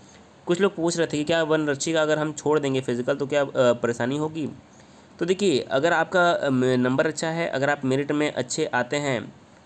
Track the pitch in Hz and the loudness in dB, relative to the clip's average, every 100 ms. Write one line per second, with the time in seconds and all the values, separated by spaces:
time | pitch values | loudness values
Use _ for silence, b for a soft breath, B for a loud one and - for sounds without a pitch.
0 | B B B - - 175 196 180 165 165 | B B B -10 -4 0 0 0 -2 0
1 | 160 147 147 165 156 156 151 139 170 160 | -2 -2 0 0 2 2 0 -2 0 0
2 | 151 151 151 151 147 151 139 131 131 120 | 2 0 -2 -2 0 0 2 -2 -2 -2
3 | 123 143 139 143 139 - 123 120 117 117 | -2 -2 0 0 0 2 4 4 0 -2
4 | 120 147 156 160 127 - - B B B | -2 -2 -4 -6 -8 -10 -20 B B B
5 | B - 170 190 202 127 - 135 165 160 | B -6 -2 0 2 2 2 0 2 2
6 | 160 185 175 165 139 131 127 127 127 135 | 2 2 4 2 2 2 2 2 2 2
7 | 160 156 165 165 170 131 139 143 135 131 | 0 0 -4 -2 -2 0 0 0 0 0
8 | 143 147 147 - 123 - 156 123 120 147 | 0 0 -2 -2 -4 -4 -2 -2 -2 -2
9 | 147 117 - - - - | -2 -4 -6 -16 -20 -20